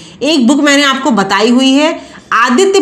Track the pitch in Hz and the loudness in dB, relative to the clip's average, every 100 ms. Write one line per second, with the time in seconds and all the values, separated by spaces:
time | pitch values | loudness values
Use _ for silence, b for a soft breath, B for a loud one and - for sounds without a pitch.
0 | B B 277 320 233 285 285 277 285 262 | B B -2 0 2 0 0 0 0 -2
1 | 302 202 190 196 220 247 262 269 311 320 | -2 -2 0 0 0 2 2 2 0 -4
2 | B B - 208 247 247 392 392 | B B -6 -2 0 0 2 0